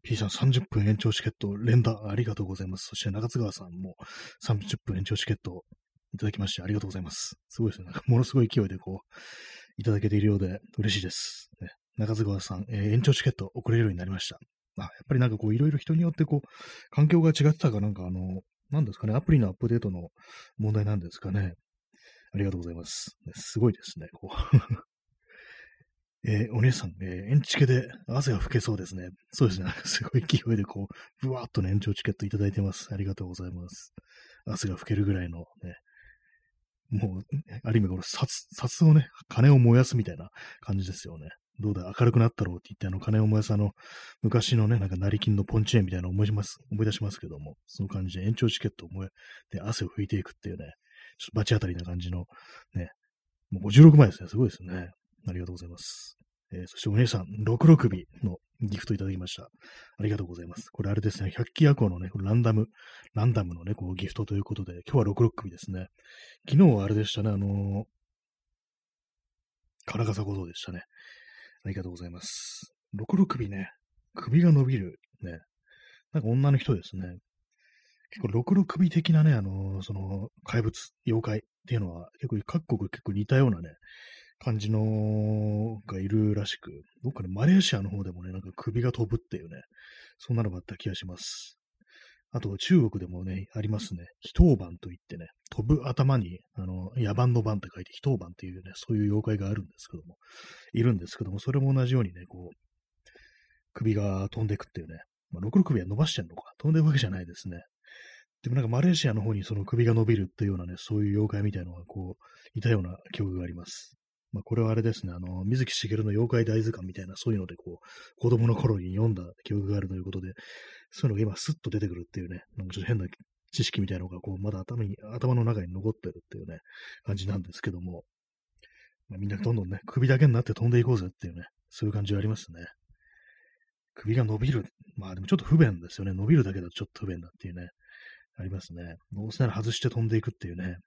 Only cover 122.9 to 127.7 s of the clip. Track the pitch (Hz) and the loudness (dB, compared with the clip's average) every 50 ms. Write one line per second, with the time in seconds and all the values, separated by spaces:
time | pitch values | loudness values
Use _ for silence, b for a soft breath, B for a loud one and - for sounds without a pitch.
122.9 | 120 107 92 90 - _ - _ _ _ _ _ - - 120 - - - 98 92 | -2 -2 -2 -6 -10 _ -20 _ _ _ _ _ -4 -2 -2 -2 -2 -2 -4 -2
123.9 | 95 90 90 90 90 90 - - 95 92 98 107 101 92 92 - 120 117 110 98 | -4 -6 -8 -10 -12 -12 -10 -10 -8 -6 -6 -6 -6 -6 -10 -8 -6 -6 -4 -6
124.9 | 98 - - 107 113 120 123 127 127 120 113 117 117 107 90 87 90 95 101 113 | -6 -10 -12 -12 -8 -2 0 2 2 2 2 2 0 -2 -4 -6 -8 -4 -4 -4
125.9 | 110 _ - 90 85 87 _ _ - 101 - - 82 82 B B B B B B | -4 _ -10 -12 -12 -12 _ _ -16 -16 -14 -14 -14 -16 B B B B B B
126.9 | B B B - 98 95 92 101 98 98 87 90 - - - 107 | B B B -6 -6 -4 -4 -4 -4 -6 -6 -10 -12 -8 -8 -8